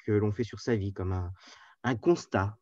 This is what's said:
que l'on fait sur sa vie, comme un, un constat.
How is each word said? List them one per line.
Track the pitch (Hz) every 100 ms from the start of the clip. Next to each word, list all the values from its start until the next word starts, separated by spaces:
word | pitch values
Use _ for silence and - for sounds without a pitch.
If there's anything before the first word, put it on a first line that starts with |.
que | -
l'on | 104 107
fait | 101
sur | 117 98
sa | - 113
vie, | 101
comme | 95 92
un, | 92 90 92 - - - _
un | 120 123
constat. | - 170 - 104 98 107